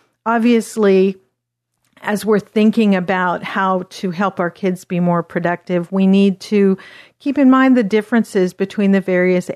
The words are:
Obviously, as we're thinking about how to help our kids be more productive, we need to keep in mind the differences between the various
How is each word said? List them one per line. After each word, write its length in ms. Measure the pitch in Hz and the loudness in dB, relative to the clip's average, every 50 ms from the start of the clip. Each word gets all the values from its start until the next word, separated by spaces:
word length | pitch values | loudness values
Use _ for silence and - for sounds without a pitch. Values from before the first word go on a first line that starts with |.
| _ _ _ _ - | _ _ _ _ -6
Obviously, 920 | 226 233 233 220 240 240 226 220 - - 220 208 196 190 190 190 196 190 - _ _ _ _ _ _ _ _ _ _ _ _ _ _ _ _ - | -4 -2 0 2 2 2 2 0 -4 -4 0 2 4 4 4 2 0 -2 -6 _ _ _ _ _ _ _ _ _ _ _ _ _ _ _ _ -8
as 220 | - 214 196 - | -6 -6 -4 -2
we're 140 | 208 214 196 | 0 0 0
thinking 560 | 202 _ - 220 214 220 214 233 220 202 196 | -2 _ -2 0 2 2 2 2 2 2 2
about 480 | 180 180 185 190 185 180 180 175 - - | 0 0 -2 -2 -2 -2 -2 -4 -4 -8
how 400 | - - 214 190 190 190 185 185 - | -8 -6 -4 -2 -2 -2 -4 -6 -10
to 200 | - - - 185 | -14 -10 -8 -8
help 300 | 165 175 208 190 - - | -4 -4 -4 -4 -4 -4
our 100 | 180 170 | -6 -6
kids 360 | 170 - 202 190 185 175 - | -6 -6 -6 -6 -6 -6 -8
be 140 | - 185 175 | -6 -4 -2
more 220 | 175 175 170 170 | 0 0 0 -2
productive, 720 | 165 - - 175 170 170 175 - _ - 180 175 170 - | -4 -4 -6 -4 -4 -4 -4 -4 _ -4 -4 -4 -4 -4
we 160 | 190 196 190 | -2 0 2
need 320 | 190 190 196 196 202 190 - | 2 4 4 2 2 0 -4
to 360 | - - 214 202 196 190 190 190 - - - - - _ _ _ | -6 -2 0 2 2 2 0 -2 -6 -18 -20 -20 -20 _ _ _
keep 180 | - 294 262 | -8 -4 0
in 100 | 294 277 | 2 4
mind 300 | 254 262 262 262 262 254 | 4 4 4 4 4 2
the 60 | 247 220 | 2 2
differences 720 | 185 214 214 208 - 240 226 208 - - 202 185 180 - | 0 0 -2 -2 0 -2 -2 -2 0 0 -2 -2 -2 -2
between 360 | - 196 190 - 214 202 196 | -6 -8 -6 -4 -2 0 2
the 80 | 196 196 | 2 0
various 520 | 185 190 185 180 180 180 185 180 180 - - | 0 0 0 0 2 2 0 0 -2 -6 -8